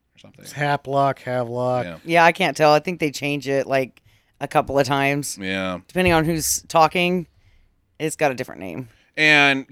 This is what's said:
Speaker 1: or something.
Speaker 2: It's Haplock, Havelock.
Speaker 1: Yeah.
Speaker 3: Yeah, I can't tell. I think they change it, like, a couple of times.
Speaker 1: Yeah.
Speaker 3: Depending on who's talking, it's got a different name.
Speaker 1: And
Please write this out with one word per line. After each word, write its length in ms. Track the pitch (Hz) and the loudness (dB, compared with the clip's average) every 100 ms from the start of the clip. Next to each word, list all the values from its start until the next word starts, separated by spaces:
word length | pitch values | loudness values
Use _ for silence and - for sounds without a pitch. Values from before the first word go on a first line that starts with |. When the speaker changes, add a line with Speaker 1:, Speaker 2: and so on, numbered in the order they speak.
| _ _ | _ _
Speaker 1:
or 40 | |
something. 240 | 101 - - | -20 -20 -16
Speaker 2:
It's 80 | |
Haplock, 680 | 135 147 143 - 139 139 131 | -6 -4 -4 -2 0 0 -2
Havelock. 640 | - 127 117 123 123 127 113 | -4 -4 -4 -4 -2 -2 -4
Speaker 1:
Yeah. 120 | 80 160 | -10 0
Speaker 3:
Yeah, 180 | 170 165 | 4 4
I 60 | |
can't 240 | 165 160 - | 4 -2 2
tell. 160 | 151 | 4
I 60 | 151 | 4
think 200 | - - | 0 -4
they 100 | 151 | -4
change 380 | - 147 143 131 | -4 -6 -4 -2
it, 180 | 139 110 | -2 0
like, 340 | 135 123 _ _ _ _ - | -2 -2 _ _ _ _ -12
a 80 | 139 | -4
couple 320 | 151 139 135 | -2 0 0
of 80 | 131 | 2
times. 500 | 139 139 143 143 - | 2 0 0 -4 -8
Speaker 1:
Yeah. 380 | 95 95 95 90 - | -6 -4 -4 -6 -6
Speaker 3:
Depending 260 | 180 185 | 0 2
on 100 | 165 | 2
who's 400 | 156 165 - - - | 2 -2 -2 -4 0
talking, 580 | 165 156 185 175 180 160 _ _ _ _ _ _ - | 2 4 2 0 -2 -4 _ _ _ _ _ _ -10
it's 160 | 156 - | -8 -2
got 160 | 147 | -2
a 20 | |
different 280 | 123 127 - | -2 -8 -12
name. 260 | 92 82 120 _ _ - | -14 -12 -14 _ _ 0
Speaker 1:
And 500 | 151 151 143 135 135 | 4 6 4 2 -4